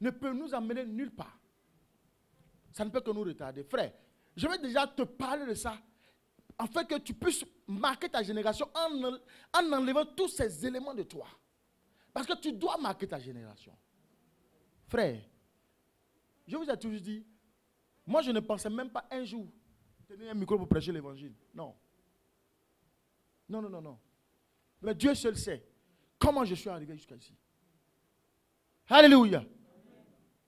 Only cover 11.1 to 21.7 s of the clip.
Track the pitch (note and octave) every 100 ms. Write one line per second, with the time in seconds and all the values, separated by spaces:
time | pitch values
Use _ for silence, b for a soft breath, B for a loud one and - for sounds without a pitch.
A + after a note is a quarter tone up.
11.1 | D#3 - - _ _ _ _ _ _ _
12.1 | B3+ B3+ - D#4 G#3+ E4+ E4+ B3 - G3
13.1 | D3+ B2+ A#2+ A2+ G#2 - E2+ _ _ _
14.1 | _ _ _ _ _ _ _ - A#3 F#3
15.1 | A2+ G#2+ _ _ _ _ _ _ _ _
16.1 | _ _ _ - C#4 D#4 A#3+ A3+ G#3+ F#3
17.1 | G#3+ A3 _ _ _ _ _ _ _ -
18.1 | C#4+ C4 A3 A3 G#3 G#3+ A3+ B3+ - -
19.1 | C4 A#3+ A3 F3+ - _ _ _ _ -
20.1 | G3 A3+ G#3+ F#3 G#3 F3+ D#3+ D#3 E3 C#3
21.1 | C#3 C#3 G#2+ _ D#3 D3